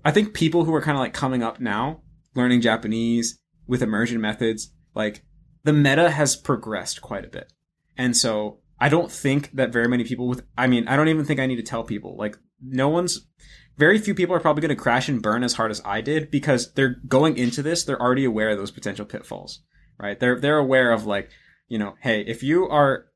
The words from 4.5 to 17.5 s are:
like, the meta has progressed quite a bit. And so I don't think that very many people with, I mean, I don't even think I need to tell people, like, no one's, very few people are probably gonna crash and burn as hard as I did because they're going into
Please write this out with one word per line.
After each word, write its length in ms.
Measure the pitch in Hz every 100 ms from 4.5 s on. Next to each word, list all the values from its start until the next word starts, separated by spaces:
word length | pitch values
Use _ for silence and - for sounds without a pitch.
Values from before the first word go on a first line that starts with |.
| 110 - _ _
like, 300 | - 107 104 _ _ _ _
the 100 | 147
meta 380 | 151 143 143 170
has 240 | 147 139 -
progressed 680 | - 120 110 101 - -
quite 240 | - 98 -
a 40 |
bit. 220 | - - _ _ _ _ -
And 180 | 127 117
so 440 | 120 107 107 - _ -
I 100 | 139
don't 220 | 160 170
think 400 | - 139 143 143
that 200 | 135 127
very 140 | 120 120
many 160 | 123
people 240 | 117 120 123
with, 180 | 123 - -
I 100 | 127
mean, 200 | 120 113
I 80 | 139
don't 120 | 156
even 180 | 156 147
think 140 | 139
I 60 | 131
need 100 | 120
to 80 |
tell 200 | 107 120
people, 320 | 113 101 - 92
like, 200 | 107 - _ _
no 280 | 127 127 139
one's, 380 | 165 180 - - _ - - _ -
very 200 | 151 214
few 160 | 208
people 220 | 185 175 175
are 40 |
probably 220 | 160 147
gonna 140 | 156 139
crash 340 | 127 123 139
and 120 | 123
burn 220 | 107 113
as 100 | 123
hard 180 | - 113
as 100 | 104
I 180 | 98 104
did 280 | 113 156 151
because 440 | 147 147 127 -
they're 240 | - 131 127 -
going 300 | 131 156 147
into 260 | 123